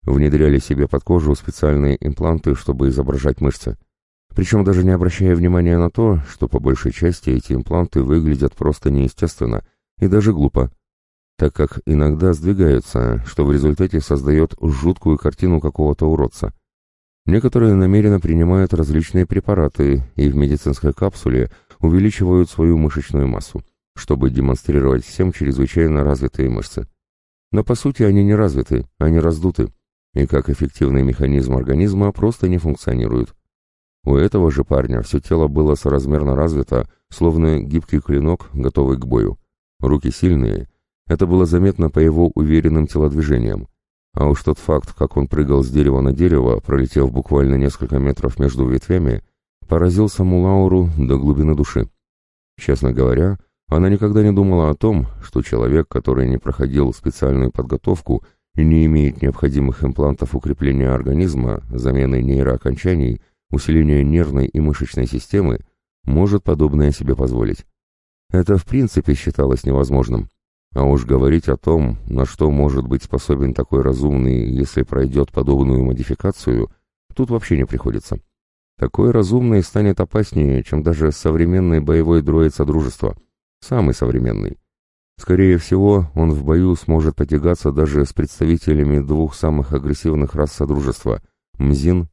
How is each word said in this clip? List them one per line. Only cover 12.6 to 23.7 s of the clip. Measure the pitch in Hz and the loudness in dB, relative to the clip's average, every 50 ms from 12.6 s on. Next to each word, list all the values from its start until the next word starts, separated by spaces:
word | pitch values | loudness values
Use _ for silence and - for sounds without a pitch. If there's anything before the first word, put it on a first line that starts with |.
| 90 76 67 60 - - - 60 60 58 57 57 - | 2 2 2 2 0 -2 -4 -2 -2 -2 -2 -4 -6
что | - - - 71 | -6 -4 -2 0
в | 71 73 | 2 2
результате | 69 69 76 73 - 95 90 - 80 | 2 2 2 2 0 0 -2 -2 -4
создает | 76 - 76 69 67 73 76 78 80 - - - | -2 -2 -2 -2 0 2 2 2 2 0 -2 -4
жуткую | - 80 71 65 73 87 92 - - 85 76 - | -2 -2 -2 0 0 -2 -2 0 0 0 0 0
картину | - 76 - - 92 90 87 76 | 0 -4 -2 -2 0 0 0 0
какого-то | 71 76 - - 76 73 71 - 80 78 | 0 -2 -2 0 0 0 0 0 0 0
уродца. | 78 73 67 - - - - - - _ _ _ _ _ _ _ _ _ _ _ _ _ _ | 2 0 0 -2 -4 -6 -8 -8 -8 _ _ _ _ _ _ _ _ _ _ _ _ _ _
Некоторые | - 90 113 120 123 - 120 113 110 98 | 0 0 2 2 2 2 2 4 4 4
намеренно | 95 92 92 98 107 104 104 101 92 | 4 4 4 4 4 4 4 2 2
принимают | 85 82 82 82 85 87 92 95 92 87 92 | 0 0 2 2 2 2 2 2 2 2 0
различные | 80 78 71 76 78 80 - - 92 90 | -2 0 0 0 -2 -2 0 -2 -2 -2
препараты | - - 95 - - 101 90 78 73 - - 73 69 69 65 62 - - | 0 -2 -2 -2 0 0 0 0 0 0 0 0 0 0 0 -2 -4 -4
и | - 71 71 | -2 0 0
в | 67 | 2
медицинской | 71 71 69 73 71 - 71 69 - - 73 67 | 2 0 0 0 -2 -2 -4 -4 -2 -2 -4 -2
капсуле | - 98 98 - - - 67 64 64 60 - - - _ _ - - | -2 -4 -4 -4 -4 -4 -2 -2 0 -2 -4 -6 -14 _ _ -6 -2
увеличивают | - 80 85 92 101 110 - - 95 90 90 90 87 - | 0 2 2 4 2 2 0 0 0 2 4 2 2 2
свою | - 82 82 85 82 80 | 0 0 2 2 2 2
мышечную | 78 73 71 76 69 - - 71 69 65 | 2 0 -2 -4 -6 -4 -2 -2 0 -2
массу, | 53 50 - - - - - _ | -2 -4 -8 -10 -12 -14 -14 _